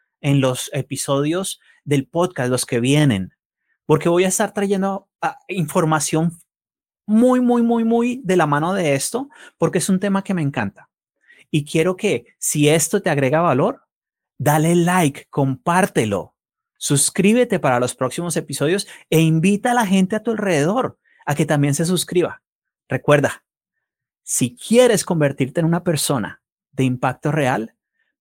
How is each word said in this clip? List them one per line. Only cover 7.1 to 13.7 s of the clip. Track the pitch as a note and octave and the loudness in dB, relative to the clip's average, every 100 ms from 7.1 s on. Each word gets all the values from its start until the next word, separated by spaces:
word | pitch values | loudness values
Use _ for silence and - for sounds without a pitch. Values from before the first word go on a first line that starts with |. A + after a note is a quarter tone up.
| G#3+ B3 B3+ | 4 4 4
muy, | B3 A#3+ | 2 2
muy, | A#3 A#3 A3+ | 2 2 2
muy | A#3 A#3+ B3 G#3+ | 2 0 -2 0
de | F#3 | 2
la | D3+ | 2
mano | C#3+ E3 | 2 0
de | G3 D#3+ | 0 0
esto, | C#3 - A#3 C#4 - - - | 0 -2 -6 -8 -14 -20 -4
porque | E3 F#3 | -2 0
es | - | 0
un | F#3 | 0
tema | G3+ G3 | 0 -2
que | F#3+ | -2
me | F#3 | -4
encanta. | C#3+ C3+ G2+ - _ _ _ _ _ _ _ | -2 -2 -6 -8 _ _ _ _ _ _ _
Y | D#3 | -4
quiero | D3 D#3+ E3 F#3 | -2 -2 -2 -2
que, | G#3 B2+ - _ | -2 -4 -6 _
si | - D3+ D3 | -6 0 2
esto | D#3+ - G#3 | 2 0 -2
te | F#3+ | -2
agrega | C#3+ C3+ D#3 | 0 0 2
valor, | E3+ C3 F#3+ | 2 2 0